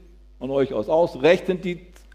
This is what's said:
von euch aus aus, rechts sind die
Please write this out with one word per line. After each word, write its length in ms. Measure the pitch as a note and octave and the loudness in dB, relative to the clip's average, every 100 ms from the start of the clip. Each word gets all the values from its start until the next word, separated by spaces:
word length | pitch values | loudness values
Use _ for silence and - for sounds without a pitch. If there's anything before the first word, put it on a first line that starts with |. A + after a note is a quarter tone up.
| - - - - | -20 -20 -20 -12
von 140 | C3 | -4
euch 200 | C#3 C3 | -2 0
aus 160 | B2 G#2+ | -2 0
aus, 340 | D#3+ E3+ B2+ | 2 0 2
rechts 260 | C#3 F3 - | 4 4 0
sind 180 | F#3 F3+ | -4 -6
die 220 | F3 - - - | -8 -12 -20 -20